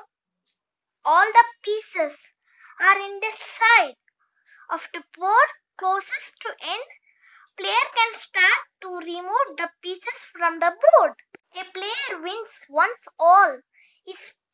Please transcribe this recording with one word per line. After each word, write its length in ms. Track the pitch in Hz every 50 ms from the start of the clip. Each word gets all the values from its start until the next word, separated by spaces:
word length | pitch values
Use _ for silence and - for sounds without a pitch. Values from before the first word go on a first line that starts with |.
| - _ _ _ _ _ _ _ _ _ _ _ _ _ _ _ _ _ _ _ -
all 200 | 285 311 349 403
the 200 | 440 427 466 466 466 - _ -
pieces 720 | 403 415 427 427 - - 359 311 294 294 - - - _ _ _ _ _ _ - - - -
are 200 | 349 381 392 392
in 200 | 392 403 403 392
the 120 | 415 440 440 -
side 560 | - - - - 453 453 466 440 339 269 247 _ _ _ _ _ _ _ _ _ _ _ _ - - -
of 180 | 330 320 - - -
the 100 | 339 302 _ _ 320
board 320 | 349 381 427 494 571 587 - _ _ _ _ -
closest 640 | 381 370 381 392 - - 523 554 - - - -
to 80 | - 453 - -
end, 220 | - 311 370 453 539 - - _ _ _ _ _ _ _ _ - _ _ _ -
player 300 | 381 392 403 466 554 - -
can 180 | 480 466 466 427
start 480 | - - - - 381 370 381 466 - - _ _ -
to 80 | - 370 359 349
remove 600 | 330 339 339 349 359 370 415 494 554 440 311 302
the 120 | 339 302 _ _
pieces 380 | - 359 370 359 - 466 480 480 - -
from 280 | - 339 339 339 330 330
the 120 | 330 349 349 415 453
board. 300 | 622 679 554 370 285 - _ _ _ _ - _ _ -
A 80 | 359 370 370
player 500 | 381 370 381 415 466 466 554 508 403 330
wins 440 | 311 359 392 453 440 - - - - -
once 380 | 277 302 339 - - - - - _ -
all 420 | 320 339 359 403 392 330 262 247 _ _ _ _ _ _ _ _ _
his 280 | 370 370 - - - - _ _ _